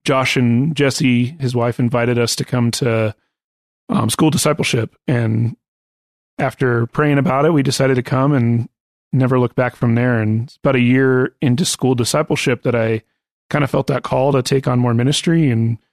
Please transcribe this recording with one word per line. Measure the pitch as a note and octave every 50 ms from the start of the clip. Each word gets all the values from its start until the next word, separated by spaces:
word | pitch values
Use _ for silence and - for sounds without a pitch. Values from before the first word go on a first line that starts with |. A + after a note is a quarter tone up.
| -
Josh | - C#3 C3 B2+ - -
and | C3+ B2+ A#2 A#2 A#2+ C3+ E3 D#3
Jesse, | C3+ C#3+ C#3 B2+ - D#3 C3 B2 A#2+ B2 B2 E3 -
his | C3+ B2 B2
wife, | B2 A#2 A#2+ A#2 -
invited | C3 A#2 A#2+ A#2+ A#2 A#2+ B2 A#2+
us | A#2 A2+ - -
to | C3+
come | - - B2+ A#2+ A#2
to, | A2+ - C#3+ A#2+ A2+ A2+ A2 G#2+ - _ _ _ _ _ _ _ _ _ _ _ _ _ _ -
um, | A#3 G3+ A2 G#2+
school | - - D#3+ D#3
discipleship. | C#3+ C3+ - D#3 D3 - - - - B2 A2 - - _ _ -
And | C3 A#2+ A#2 A2+ A2 A2+ A#2 A#2 - - _ _ _ _ _ _ _ _ _ _ _ _ _ _ _ -
after | C#3 C3 - - C3+ B2+ A#2+ A#2 A#2 A#2
praying | - - D3+ D3 C#3+ C#3
about | C3 B2+ C3 C3+ C#3+
it, | D#3+ F3
we | D3 C3+
decided | C#3 C3 - C3+ C3 C3+
to | B2+ A#2+
come | - C#3 C3 C3+ C#3+ D3
and | C3 A#2 A#2 A#2 A#2 A#2 - _ _ _ _ _ _ _ _
never | - C3 C3 B2 C3 B2+
looked | B2 A#2 -
back | - B2+ B2 -
from | - - A#2+ A2+
there. | A#2 B2 B2+ A#2+ A2+
And | G#2+ G#2+ A2 A2+ A#2
it's | - - _
about | - C#3+ C3+
a | B2+
year | B2 A#2+ B2+ C3 C3+ C3 C3 B2+ B2+ C3 - _
into | - C3+ B2 A#2 F#3
school | - - - - B2+ C3
discipleship | A#2+ A#2 - - D3+ D#3 - - - - C#3+ B2 - -
that | C#3 A#2
I | A#2 A2+ A2+ A2+ A2 - _ _ _ _ _ _ _ _ -
kind | - D3 C#3+
of | B2+
felt | - C#3+ C#3 -
that | C#3 C3 -
call | - C3 C3 C3 C#3+ C#3+
to | C3
take | B2 - C#3 C3+ C3+ -
on | B2+ B2
more | B2 B2 A#2
ministry | A2+ A#2+ C3+ D3+ - - F3+ E3 E3 D#3+ C#3
and | A#2+ A2+ A2+ A2+ A#2 A2+ _ _